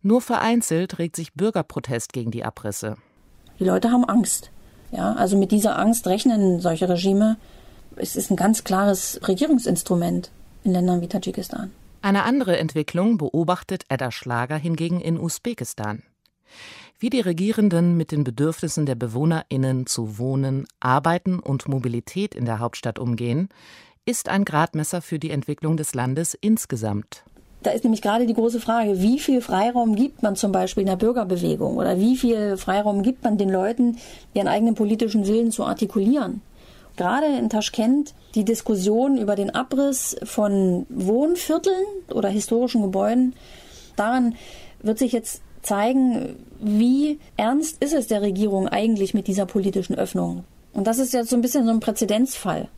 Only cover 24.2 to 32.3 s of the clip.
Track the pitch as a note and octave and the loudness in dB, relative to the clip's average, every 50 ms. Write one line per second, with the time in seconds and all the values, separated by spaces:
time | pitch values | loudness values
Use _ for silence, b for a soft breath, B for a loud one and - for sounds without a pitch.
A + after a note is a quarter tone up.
24.2 | - - - G3 G3+ - D#3+ D3 E3 - - D#3 D3+ - - F3 - - E3+ D3+ | -4 -2 0 0 0 0 2 0 0 0 0 -4 -4 -4 -6 -8 -6 -6 -8 -6
25.2 | D3 D#3+ D3+ C#3 C3 - D3 - - D#3 D#3+ D#3 D3+ - - B2+ B2 B2+ C3 D3+ | -6 -4 -4 -4 -4 -4 -8 -4 -2 -2 -2 -2 -2 -4 -4 -4 -2 -2 -2 -2
26.2 | E3+ - - - - G#3+ A3 A3 - - C#3 A2+ A2 G#2+ G#2 G#2 A2 _ - - | -4 -4 -6 -4 0 0 2 0 0 -4 -4 -4 -2 -2 -2 -4 -6 _ -18 -20
27.2 | _ - - - - _ - - - G#3+ - A#3 - A#3 A3 G#3+ - G#3 G#3 A#3 | _ -20 -20 -20 -20 _ -20 -6 -4 -2 -2 0 0 0 0 0 0 -2 0 2
28.2 | B3 A3+ A3+ A#3+ A3+ A#3 A#3 A#3 - - A3+ A#3 A3 G#3 G3 F#3 F#3 G#3+ B3 D4 | 2 0 2 2 0 0 0 -2 -2 0 0 0 2 0 0 2 2 2 2 2
29.2 | - - C4+ B3 A#3 - - F#3 G3+ A#3+ A#3+ B3 A#3 A3+ G#3+ G3+ B3+ D4 - - | 2 2 0 0 0 0 0 0 2 2 2 2 2 2 2 2 2 0 0 -2
30.2 | - G#3 G3 - - G3+ F#3 F#3 F#3 F#3+ - - G3 F#3+ F#3+ F#3 G#3+ A3+ B3 B3 | -2 -2 0 0 -2 0 0 0 0 0 -2 -2 0 0 0 2 2 0 2 0
31.2 | G#3+ F#3 F#3 F3 F3 E3 D#3 - - - - - - E3+ F3+ F3+ G3+ A#3 B3+ B3+ | -2 -2 -2 -2 0 -2 -2 0 -2 -2 -2 -2 0 0 2 2 4 2 2 2
32.2 | - A#3+ | 2 0